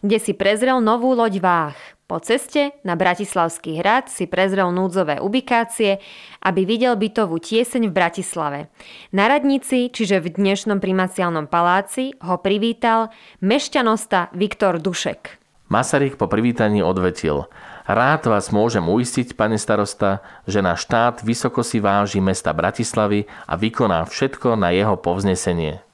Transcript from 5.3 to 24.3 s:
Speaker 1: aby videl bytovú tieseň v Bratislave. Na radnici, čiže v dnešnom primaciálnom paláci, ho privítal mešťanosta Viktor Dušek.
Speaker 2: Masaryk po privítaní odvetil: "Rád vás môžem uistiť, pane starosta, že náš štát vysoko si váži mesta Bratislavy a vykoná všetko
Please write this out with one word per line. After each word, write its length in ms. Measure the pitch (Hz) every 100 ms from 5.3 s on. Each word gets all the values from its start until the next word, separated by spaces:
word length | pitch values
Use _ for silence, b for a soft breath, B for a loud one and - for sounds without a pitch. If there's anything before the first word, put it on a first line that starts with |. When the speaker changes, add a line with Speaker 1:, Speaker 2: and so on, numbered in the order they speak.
| 254 254 233 233 - 208 196 B B B B 190
Speaker 1:
aby 160 | 180 185
videl 260 | 226 247
bytovú 480 | 226 214 220 202 165
tieseň 480 | - 220 240 254 220
v 60 | 175
Bratislave. 640 | 170 175 180 - 151 139 156 B B B B 190
Na 100 | 208
radnici, 580 | 285 277 277 - 254 247
čiže 320 | - 208 190
v 140 | 170 170
dnešnom 420 | 196 196 220 196
primaciálnom 720 | 190 185 185 - 175 165 147
paláci, 640 | 170 175 185 196 - 262 -
ho 160 | 170 175
privítal 720 | 196 208 226 233 233 226 220 B B B
mešťanosta 880 | 185 262 - 294 233 220 - 190 175 180
Viktor 420 | 202 - 196 170
Dušek. 640 | 165 180 - - - - _ _ _
Speaker 2:
Masaryk 480 | 107 131 143 139 135
po 100 | 90
privítaní 560 | 104 120 120 107 104 85
odvetil: 640 | 92 90 87 78 73 - B B B -
"Rád 400 | 104 127 156 123
vás 240 | 104 -
môžem 320 | 107 113 110 82
uistiť, 480 | 104 127 - 120
pane 240 | - 107 110
starosta, 640 | - 104 101 - 101 98 B B -
že 160 | 101
náš 240 | 95 85 -
štát 400 | 120 120 120 107
vysoko 400 | 117 127 123 117
si 160 | 113
váži 400 | 101 101 101 101
mesta 320 | 95 92 -
Bratislavy 720 | 78 87 - 117 - 104 104 101 B B
a 80 | 85
vykoná 480 | 110 117 113 85 82
všetko 480 | - 135